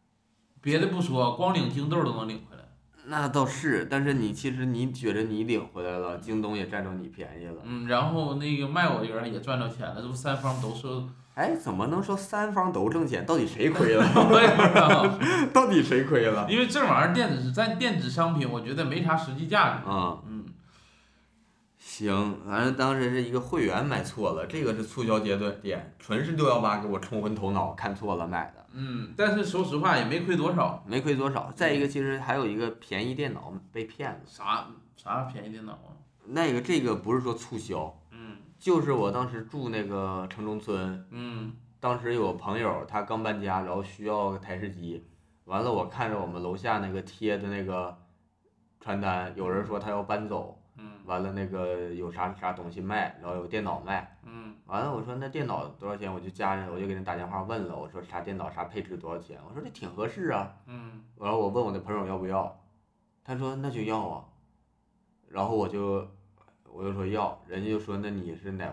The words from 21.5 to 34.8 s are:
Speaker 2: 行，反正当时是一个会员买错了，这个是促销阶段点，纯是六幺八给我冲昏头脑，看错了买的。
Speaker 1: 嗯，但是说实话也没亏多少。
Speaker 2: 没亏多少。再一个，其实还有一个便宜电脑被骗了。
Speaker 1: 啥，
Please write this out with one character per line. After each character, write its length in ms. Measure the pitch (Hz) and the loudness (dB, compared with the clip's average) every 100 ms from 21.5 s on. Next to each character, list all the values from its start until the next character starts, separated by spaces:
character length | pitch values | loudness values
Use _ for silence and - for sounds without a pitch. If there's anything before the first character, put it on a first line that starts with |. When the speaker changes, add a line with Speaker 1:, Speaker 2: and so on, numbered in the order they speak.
| _ _ _ | _ _ _
Speaker 2:
行， 580 | - - 104 98 104 78 95 | -16 -4 0 2 2 -2 -2
反 180 | 101 | 0
正 100 | 127 131 | 2 2
当 180 | 131 | 2
时 160 | 135 123 | 2 2
是 120 | 127 | 0
一 80 | 120 | 0
个 80 | 123 | -2
会 260 | 123 170 | 0 0
员 200 | 104 92 | 2 2
买 180 | 143 110 | 0 -2
错 300 | 95 - 95 | -4 -2 -2
了， 140 | 80 82 | -2 -4
这 160 | 160 | -2
个 120 | 127 | -2
是 80 | 110 | -2
促 220 | 107 - | -4 -4
销 160 | 113 107 | 2 2
阶 160 | 104 98 | 2 0
段 240 | 101 98 | 0 -4
点， 340 | 98 87 - - | -6 -6 -8 -14
纯 260 | - 110 | -4 -2
是 80 | 156 | 0
六 160 | 165 139 | 2 4
幺 120 | 120 | 4
八 180 | 110 101 | 4 0
给 100 | 104 | 0
我 100 | 95 | -4
冲 220 | - 110 | -2 -2
昏 140 | 104 | -2
头 160 | 104 98 | -2 0
脑， 220 | 98 78 | 2 0
看 220 | - 104 | -2 -6
错 220 | 98 107 87 | -4 -2 -2
了 100 | 82 | -2
买 200 | 87 78 - | -4 -4 -10
的。 100 | - | -16
Speaker 1:
嗯， 400 | 123 135 120 107 117 | -10 -6 -6 -6 0
但 200 | 208 202 | 2 2
是 80 | |
说 180 | 190 180 | 0 0
实 140 | 180 147 | 0 2
话 200 | 180 143 | 4 4
也 60 | |
没 160 | 113 165 | 2 0
亏 140 | 180 | 2
多 200 | 170 160 | 2 4
少。 280 | 175 95 - 104 | 2 2 0 -4
Speaker 2:
没 140 | 123 | -2
亏 140 | 143 | 2
多 160 | 139 135 | 2 2
少。 200 | 135 - | -2 -4
再 180 | - 165 | 0 2
一 80 | 143 | 2
个， 60 | 139 | 0
其 140 | 139 | 0
实 180 | 135 135 | -2 -2
还 140 | 127 | -2
有 120 | 135 117 | 0 0
一 100 | 107 | 0
个 140 | 117 | -4
便 340 | 113 - 98 120 | -6 -6 -4 -4
宜 80 | |
电 200 | 131 139 | -2 -4
脑 180 | 101 - 95 - | -6 -10 -12 -10
被 120 | 113 | -8
骗 260 | 110 - 135 | -8 -8 -8
了。 80 | 95 | -8
Speaker 1:
啥， 420 | - - 101 107 - 117 | -16 -10 -4 -4 -4 -16